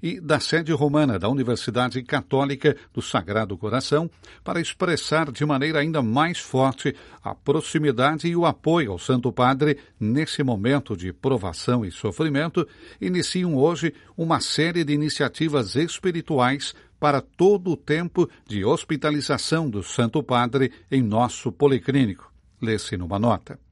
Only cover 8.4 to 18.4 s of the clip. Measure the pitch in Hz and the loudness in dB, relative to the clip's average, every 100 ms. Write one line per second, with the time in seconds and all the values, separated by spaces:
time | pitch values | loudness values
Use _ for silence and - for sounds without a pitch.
8.4 | 170 - 156 170 123 90 - 127 123 - | 0 0 0 2 0 -4 0 0 0 2
9.4 | 123 135 151 - - _ 107 131 156 - | 2 4 0 0 -6 _ 0 0 -2 -2
10.4 | 135 110 107 143 - 98 90 - 135 127 | 0 0 2 0 0 -8 -8 -4 -2 0
11.4 | 92 82 - 123 101 - 107 - 160 139 | -2 -6 0 0 -2 -4 -6 -2 -2 0
12.4 | 160 - 147 - - - 180 180 - 180 | -2 -2 -4 -8 -20 -8 -2 -2 -2 -2
13.4 | 180 139 147 170 165 - - - 165 147 | 0 2 2 2 -4 -6 -18 -6 0 0
14.4 | - - 160 175 151 147 151 - 135 - | 0 0 0 0 0 0 -2 0 -2 0
15.4 | 160 143 98 120 165 - 190 170 - 151 | 0 0 0 -2 -2 -2 -4 -4 -2 2
16.4 | 123 139 - - - _ 147 139 - - | 2 0 -6 -14 -20 _ 0 0 -2 2
17.4 | 180 208 185 147 - 156 175 - 170 - | 4 4 0 -4 0 -2 0 0 0 -2